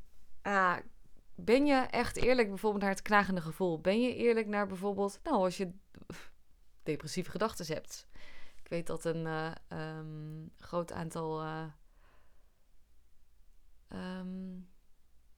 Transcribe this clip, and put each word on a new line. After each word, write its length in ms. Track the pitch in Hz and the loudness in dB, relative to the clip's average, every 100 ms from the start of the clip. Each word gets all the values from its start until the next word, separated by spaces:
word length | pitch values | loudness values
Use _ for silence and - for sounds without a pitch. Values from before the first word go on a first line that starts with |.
| - - - - | -12 -12 -8 -6
ah, 340 | - 202 185 170 - - - - - | 2 4 4 2 -2 -14 -16 -16 -14
ben 320 | - 175 247 294 | -6 4 6 8
je 80 | |
echt 420 | 269 262 - 240 - | 6 4 2 0 4
eerlijk 320 | 226 254 214 | 6 6 4
bijvoorbeeld 340 | 190 214 202 | 2 0 2
naar 100 | 196 | 2
het 100 | 190 | 0
knagende 380 | - 208 185 185 | 4 6 6 2
gevoel? 400 | 160 156 185 160 | -2 0 2 4
Ben 200 | 170 208 | 4 4
je 140 | 247 | 4
eerlijk 320 | - 233 226 208 | 4 4 4 2
naar 200 | 208 202 | 0 0
bijvoorbeeld, 540 | 190 196 196 202 - | -2 -2 0 0 -2
nou, 140 | - 254 | 0 2
als 200 | 185 175 | 2 2
je 160 | 190 180 - - - - - - - - - - | -4 -6 -16 -18 -14 -12 -12 -16 -20 -20 -20 -10
depressieve 480 | - 147 151 - 175 | -4 -4 -4 -4 -4
gedachten 440 | 180 214 - 160 | -2 -2 -2 -4
hebt. 340 | 156 - - - - - - - - | -4 -6 -12 -12 -10 -8 -6 -6 -6
Ik 120 | - | -4
weet 180 | 170 170 | -2 -2
dat 180 | 160 | -2
een, 220 | 170 165 160 | -2 -2 -2
eh, 260 | 156 160 170 - | -2 -2 -6 -8
ehm, 800 | 165 156 156 156 156 151 156 160 - | -8 -6 -8 -8 -8 -10 -10 -12 -14
groot 360 | - 175 170 | -4 -2 -2
aantal, 480 | - 165 165 160 156 | -4 -4 -4 -4 -4
eh, 260 | 156 160 160 - - - - - - - - _ - - - - - - - - - - - - - | -4 -6 -8 -10 -20 -20 -20 -20 -20 -20 -20 _ -20 -20 -20 -20 -20 -20 -20 -20 -20 -20 -20 -20 -12
ehm, 720 | 185 185 185 185 185 185 185 180 - - - - - - | -8 -8 -8 -8 -8 -10 -12 -14 -20 -20 -20 -20 -20 -20